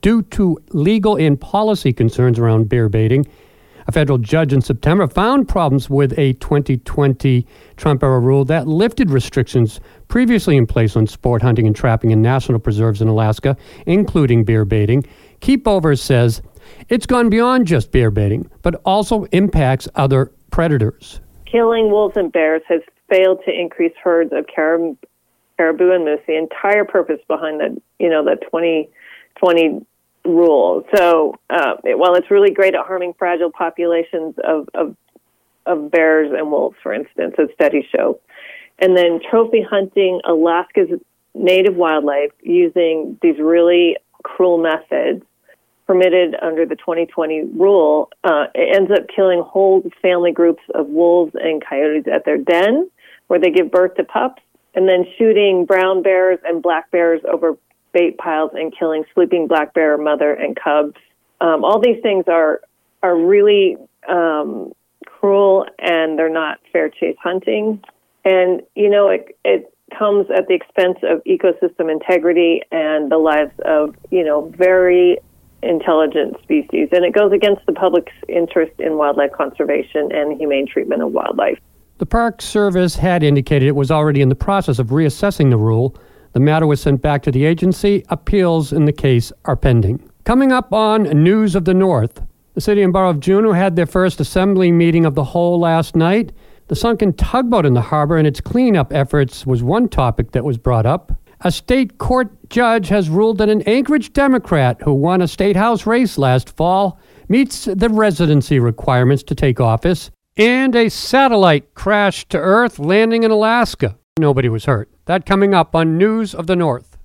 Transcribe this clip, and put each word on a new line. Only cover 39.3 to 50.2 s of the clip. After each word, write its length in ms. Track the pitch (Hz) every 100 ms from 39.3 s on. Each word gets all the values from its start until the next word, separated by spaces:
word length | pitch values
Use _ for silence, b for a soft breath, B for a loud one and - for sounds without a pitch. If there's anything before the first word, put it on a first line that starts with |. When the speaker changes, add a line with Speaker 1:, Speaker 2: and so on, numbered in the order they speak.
| 226 226 226
Speaker 2:
hunting 600 | - 202 190 202 190 180 -
Alaska's 600 | 165 165 170 185 - 175 175 _ _ _ -
native 400 | 175 185 190 185
wildlife 560 | 170 156 147 143 147 _
using 800 | - 175 170 170 165 160 151 -
these 160 | 170 147
really 600 | 156 170 170 175 175 - _ _
cruel 340 | - - 185 170
methods 640 | 165 156 - 139 127 - _ _ b b _ _ -
permitted 500 | 190 180 180 175 143
under 240 | 170 160 165
the 100 | 151
twenty 300 | - 165 165
twenty 380 | - 156 156
rule, 640 | 156 160 190 196 156 151 - -
uh, 220 | 196 151 143 -
it 200 | 151 196
ends 140 | 185
up 160 | 202 208 -
killing 280 | 190 180 170
whole 380 | - 196 190 180 -
family 300 | 185 180